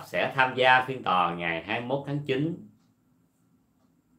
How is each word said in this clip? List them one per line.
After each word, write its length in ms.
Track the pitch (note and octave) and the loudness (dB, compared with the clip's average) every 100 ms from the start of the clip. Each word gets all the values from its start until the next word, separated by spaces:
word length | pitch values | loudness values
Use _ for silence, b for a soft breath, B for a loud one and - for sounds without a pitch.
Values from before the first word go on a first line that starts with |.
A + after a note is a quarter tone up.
| - | -2
sẽ 260 | F2+ A#2 C3+ | -4 -2 2
tham 200 | C3 B2 | 2 4
gia 300 | B2+ B2+ B2+ | 6 6 4
phiên 180 | B2+ | -4
tòa 320 | F#2+ F#2 F2 F2 | 0 2 2 0
ngày 280 | E2+ E2 | -4 -4
hai 160 | F#2 A#2 | -4 -6
mươi 80 | A#2+ | -4
mốt 160 | C#3+ C#3+ | -4 -4
tháng 120 | D3 C#3 | -6 -2
chín, 420 | C3 D#3+ F3 - _ _ _ _ _ _ _ _ _ _ _ _ _ _ | -2 -2 -4 -12 _ _ _ _ _ _ _ _ _ _ _ _ _ _